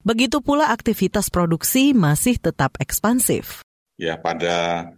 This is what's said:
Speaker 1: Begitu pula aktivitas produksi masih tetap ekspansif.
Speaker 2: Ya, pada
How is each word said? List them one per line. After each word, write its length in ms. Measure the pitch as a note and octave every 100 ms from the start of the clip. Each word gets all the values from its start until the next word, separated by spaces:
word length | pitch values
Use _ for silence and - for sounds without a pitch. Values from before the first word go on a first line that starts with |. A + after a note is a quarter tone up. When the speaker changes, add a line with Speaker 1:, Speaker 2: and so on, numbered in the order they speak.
Speaker 1:
Begitu 400 | G3 A3+ B3+ D4
pula 320 | C4 C#4+ D#4
aktivitas 560 | G3+ - G#3 F#3 G#3 F#3+
produksi 640 | - E3+ E3 - C4 C#4
masih 480 | C4 D#3 D3+ - A#3+
tetap 400 | - - C3+ -
ekspansif. 800 | - - G#3 B3 - - - - - _ _ _
Speaker 2:
Ya, 160 | E2 D#2+
pada 720 | E2+ E2+ E2+ E2+ E2+ E2+ E2+